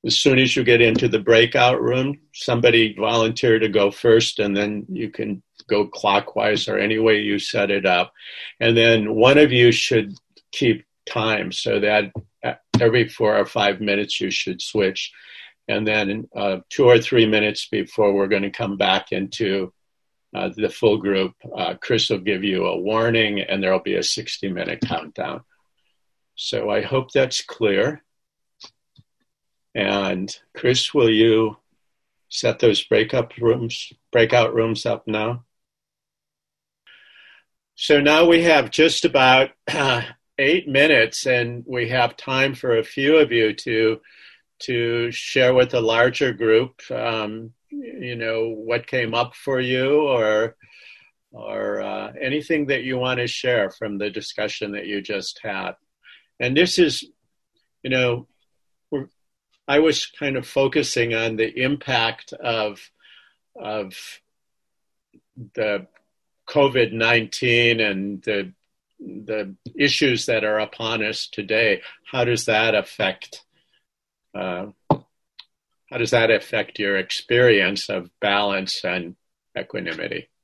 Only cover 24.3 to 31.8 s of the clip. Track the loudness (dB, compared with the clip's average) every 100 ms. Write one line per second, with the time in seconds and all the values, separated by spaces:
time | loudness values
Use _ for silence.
24.3 | -8 -8 -6 -6 -6 -6 -6 -8 -10 -8
25.3 | -10 _ _ _ _ _ _ _ _ _
26.3 | -14 -8 -6 -2 -4 -2 -4 0 0 0
27.3 | -2 -8 -4 0 2 0 -4 _ _ _
28.3 | _ _ _ -20 _ _ _ _ _ _
29.3 | _ _ _ _ -4 -2 -2 -2 -4 -8
30.3 | -12 _ -4 0 0 0 2 4 4 4
31.3 | 4 2 -4 _ _